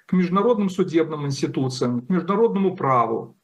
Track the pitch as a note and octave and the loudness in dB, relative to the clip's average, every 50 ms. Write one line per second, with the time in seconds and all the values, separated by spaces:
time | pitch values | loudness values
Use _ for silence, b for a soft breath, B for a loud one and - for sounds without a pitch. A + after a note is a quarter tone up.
0 | b - F#3 F#3 F3+ E3+ F3+ G3 G#3 A#3+ A#3+ G#3 G3+ F#3 - - F3+ C#3+ D3+ E3 | b -2 0 0 2 2 0 2 2 2 2 2 0 -2 0 -2 -2 2 2 0
1 | D3+ D3+ D#3 D3 C#3+ C#3 C3+ - D#3 C#3 - D3+ C3 B2+ B2+ - C3 A#2+ B2 A#2+ | 0 0 -2 -4 -4 -4 -2 -2 -4 -4 -2 -2 -2 -2 -2 -2 -2 -2 -2 -2
2 | A#2+ - F#3 F3+ E3+ F3 G3+ G#3 A#3 A3 F#3 G3 F#3+ F3+ - - - C3+ B2+ A#2+ | -2 0 -2 0 0 0 2 2 2 2 2 0 0 0 0 -2 0 2 2 2
3 | A2+ A2+ A2+ - - - - _ | 2 0 -2 -4 -6 -10 -18 _